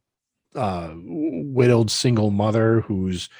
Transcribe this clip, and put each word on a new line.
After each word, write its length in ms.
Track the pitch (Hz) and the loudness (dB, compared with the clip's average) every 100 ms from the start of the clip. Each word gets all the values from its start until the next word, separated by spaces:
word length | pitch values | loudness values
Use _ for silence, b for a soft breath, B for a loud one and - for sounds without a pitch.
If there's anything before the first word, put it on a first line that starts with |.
| _ _ _ _ _ - | _ _ _ _ _ -6
uh, 320 | 104 90 82 | -4 -4 -8
w-, 540 | 85 180 170 156 170 147 | -14 -12 -8 -6 -6 -4
widowed 440 | 131 123 117 110 | 2 4 4 2
single 380 | - 131 113 107 | 0 0 2 2
mother 500 | 101 107 110 113 113 | 2 0 2 4 2
who's 480 | - 98 92 90 - | 0 -2 -2 -4 -8